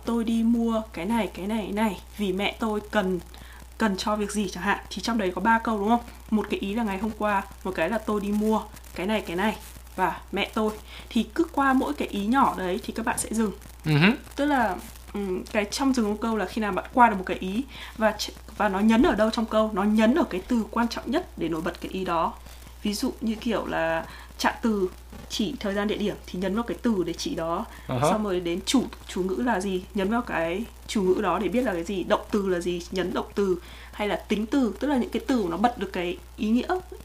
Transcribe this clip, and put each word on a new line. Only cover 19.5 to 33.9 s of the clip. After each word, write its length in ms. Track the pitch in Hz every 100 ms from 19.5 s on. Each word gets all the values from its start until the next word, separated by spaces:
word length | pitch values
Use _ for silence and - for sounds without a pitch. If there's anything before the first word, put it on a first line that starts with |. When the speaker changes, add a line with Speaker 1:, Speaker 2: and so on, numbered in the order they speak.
| 220 220
Speaker 1:
nó 100 | 196
nhấn 320 | 208 214 220
ở 100 | 311
cái 160 | 277 185 -
từ 160 | 240 208
quan 180 | 226 233
trọng 220 | - -
nhất 160 | 285 359 -
để 120 | 165
nổi 120 | 160
bật 200 | 175 170
cái 100 | -
ý 120 | 190
đó. 280 | 185 170 185 - - - - -
Ví 120 | 214
dụ 180 | 208 220 -
như 140 | 220
kiểu 320 | 220 233 196 -
là 400 | 165 165 165 165 - - -
trạng 160 | - -
từ 260 | 233 208 185 - - - -
chỉ 260 | - 214 -
thời 140 | 214
gian 140 | 202 208
địa 80 | -
điểm 180 | 202 - -
thì 120 | 180
nhấn 160 | 185
vào 80 | 208
cái 120 | 233 170
từ 200 | 240 202 170
để 60 |
chỉ 220 | 165 -
đó. 300 | - 165 170 226 - -
Speaker 2:
À 100 | 127
hả. 100 | 147
Speaker 1:
Xong 140 | 214
rồi 160 | 208 180
đến 200 | 170 175 -
chủ, 160 | 262 - - -
chủ 140 | 196
ngữ 120 | 185
là 260 | 185 247 196
gì, 240 | 196 185 -
nhấn 160 | 202 190
vào 120 | 233
cái 420 | 247 160 165 185 233 - -
chủ 160 | 226
ngữ 200 | 185 190
đó 160 | 202 170
để 100 | 190
biết 140 | 226
là 100 | 254
cái 120 | 175
gì, 200 | 170 196
động 200 | - 202 -
từ 180 | 214 190
là 120 | 180
gì, 220 | 175 175 -
nhấn 240 | 190 180
động 120 | 247 -
từ, 240 | - 196 175 - - -